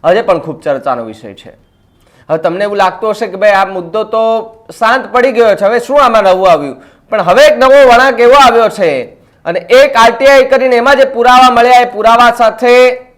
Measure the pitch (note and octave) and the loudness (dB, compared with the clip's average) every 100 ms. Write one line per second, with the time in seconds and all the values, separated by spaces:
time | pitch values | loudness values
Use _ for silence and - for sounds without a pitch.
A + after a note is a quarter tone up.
0 | D#3 G3 A3 E3+ D3 C#3 D#3 C3+ C3+ A#2+ | -2 -2 -2 -4 -6 -12 -8 -6 -6 -8
1 | A2+ G#2+ A2+ G2 - _ _ _ _ _ | -10 -16 -20 -20 -20 _ _ _ _ _
2 | _ _ - D#3+ E3+ F3 G#3 G3+ F#3+ F#3 | _ _ -8 -4 -4 -4 -6 -2 -2 -2
3 | A3 G#3+ A3 F#3 G#3 G3 F#3+ F#3+ E3+ G#3 | -8 -6 -8 -2 0 0 -2 -6 -8 -8
4 | G#3+ A3 A3+ A3+ A3 - _ - A3+ A#3+ | -6 -4 -2 -4 -8 -20 _ -4 -2 -2
5 | G#3+ B3 B3+ A3+ A3+ G3 G3 A#3 A#3+ C#4+ | -4 -4 -2 0 0 0 -2 -2 -2 0
6 | C4 A3+ G3 F#3 F#3+ D#3+ C#3+ B2 _ _ | 2 0 0 0 0 0 -4 -14 _ _
7 | _ G#3+ F3 G3+ C#4 A#3 C4 C#4 C4 A#3+ | _ -6 -2 2 2 2 2 4 6 4
8 | C4+ A#3 A#3+ C#4 C4+ A#3 A3 - F3 C3+ | 2 2 2 4 4 2 -2 -2 -4 -4
9 | A#2 _ _ _ E3 F3+ - B3 C#4+ A#3 | -10 _ _ _ -10 -10 -2 0 2 2
10 | A#3 A#3+ C4+ C4+ C4 C4+ C4 A#3+ B3 C#4 | 0 2 2 2 2 0 0 0 0 0
11 | C4+ A#3 B3 B3+ B3+ A#3+ B3 B3 B3 G#3 | 0 0 2 4 4 2 2 2 2 0
12 | G#3+ A#3 A#3+ A#3 A3+ A3 A#3+ B3 B3+ B3 | 0 2 2 2 -2 -2 0 2 2 0
13 | - | -14